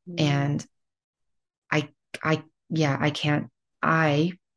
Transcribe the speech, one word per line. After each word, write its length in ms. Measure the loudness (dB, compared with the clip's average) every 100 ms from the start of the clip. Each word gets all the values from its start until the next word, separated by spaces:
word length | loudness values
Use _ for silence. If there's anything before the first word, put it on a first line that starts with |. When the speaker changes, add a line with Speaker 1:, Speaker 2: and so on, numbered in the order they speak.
| -10
Speaker 1:
Mm. 120 | 0
Speaker 2:
And 460 | 0 2 0 -4 -6 _ _ _ _ _ _ _ _ _ _
I, 180 | -4 -4 _ _ -6
I, 200 | -2 -2 -4 _ -6
yeah, 280 | 0 0 2
I 100 | -2
can't, 400 | 0 -2 -2 -4 _ _ _
I 520 | 0 2 2 2 0 -4 _